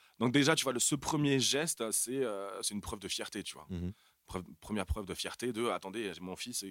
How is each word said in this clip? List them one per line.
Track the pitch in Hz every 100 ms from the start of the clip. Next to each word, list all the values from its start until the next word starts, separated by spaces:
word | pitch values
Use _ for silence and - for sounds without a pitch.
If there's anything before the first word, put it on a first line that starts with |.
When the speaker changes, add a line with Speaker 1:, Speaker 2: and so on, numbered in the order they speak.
| - -
Speaker 1:
donc | 120
déjà, | 139 143 156
tu |
vois, | 135
le, | 123
ce | -
premier | 143 - 151 147 135
geste, | 110 135 165 - 113
c'est, | - 117 135
euh, | 123 98 98 98
c'est | - 104
une |
preuve | - 104
de | 92
fierté, | - 104 104
tu | 87 67
vois. | 76
Speaker 2:
Mhm. | 90 87 - _ _ -
Speaker 1:
Preuve, | 92 87 -
première | - 104 95
preuve | 110 92
de | 87
fierté | 90 - 123
de, « | 110 117
Attendez, | 95 95 107 101
j'ai | 80
mon | 92 90
fils | 123 - 98